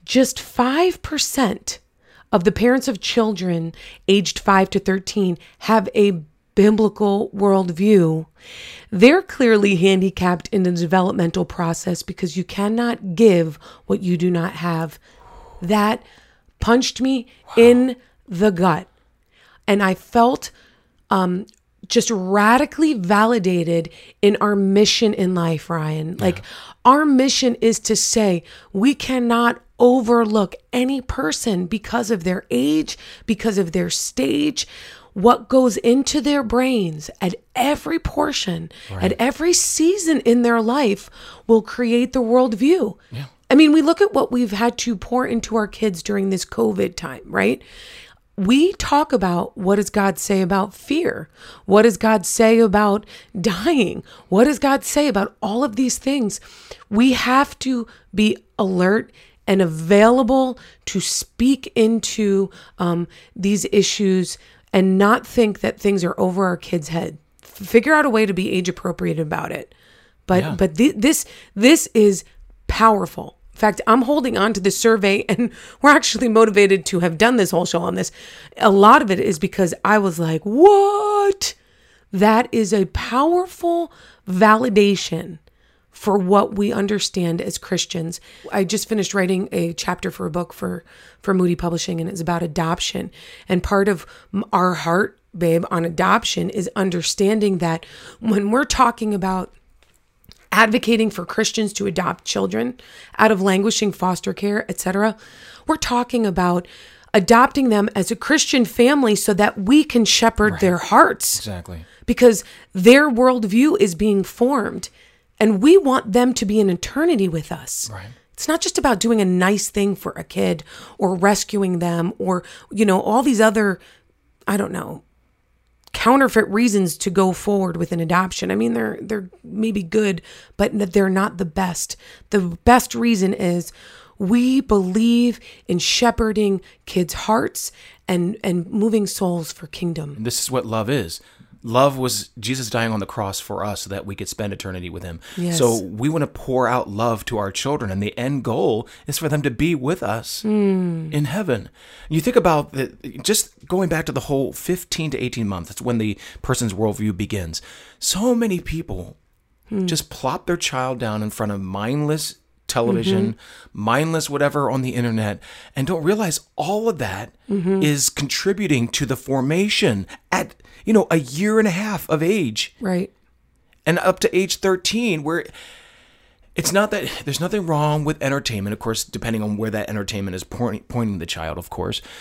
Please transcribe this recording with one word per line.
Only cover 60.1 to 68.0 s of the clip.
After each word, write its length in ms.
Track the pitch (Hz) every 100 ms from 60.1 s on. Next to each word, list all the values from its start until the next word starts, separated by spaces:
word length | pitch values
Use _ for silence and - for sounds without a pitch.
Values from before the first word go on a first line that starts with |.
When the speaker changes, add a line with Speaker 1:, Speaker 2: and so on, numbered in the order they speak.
| 247 233 262 262 247 - _ -
Speaker 1:
to 140 | 190
speak 720 | - - - - 247 269 -
into, 720 | 233 220 226 - - 208 196 190 - - -
um, 280 | 175 170 170 - - -
these 300 | 190 208 -
issues 680 | 208 190 - 196 185 175 - _ _ _
and 240 | 196 190 190
not 300 | 202 247 -
think 340 | - 214 196
that 180 | - -
things 240 | 202 196
are 120 | 175 -
over 280 | 185 180 185
our 100 | 175
kids' 320 | - 175 147
head. 300 | 165 147 151 _ _
F-, 80 | - - 190
figure 240 | 233 254
out 140 | 311